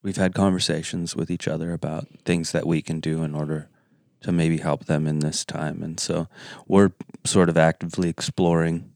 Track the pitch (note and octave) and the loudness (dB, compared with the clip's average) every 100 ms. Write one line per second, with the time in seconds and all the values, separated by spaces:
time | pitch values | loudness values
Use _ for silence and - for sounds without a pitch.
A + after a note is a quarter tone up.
0 | G2+ F#2+ F#2 F2+ G2 F#2 - D#2 D#2+ F#2 | -6 0 0 2 2 2 0 -2 -4 -6
1 | E2+ - E2 F2 - D#2 E2 E2+ D2+ D#2 | -6 -4 -4 -4 -4 -4 -4 -4 -4 -6
2 | - - - E2+ D#2+ E2 D2+ D#2+ - D#2+ | -10 -10 -2 -2 0 -2 0 -2 -2 -6
3 | D#2+ D#2+ D#2 D2+ D2+ D#2 - _ _ _ | -2 -2 -2 -4 -4 -6 -8 _ _ _
4 | _ _ - F2 E2 D#2+ D#2 D2 - D2+ | _ _ -2 2 2 2 0 -4 -2 0
5 | D#2 D2+ D2+ - - D2+ D#2 D#2+ D#2+ E2 | 0 0 0 -2 -8 -6 -6 -6 -8 -6
6 | - E2 D#2+ - - - - G2 G2 - | -4 -4 -4 -12 -20 -20 2 6 6 4
7 | - - - G2+ F2 E2 D#2+ - E2+ E2+ | -18 -10 0 4 6 6 4 2 -6 -2
8 | F2 - - - F2 E2 E2 E2 - | -2 -2 -6 2 4 4 2 -2 -6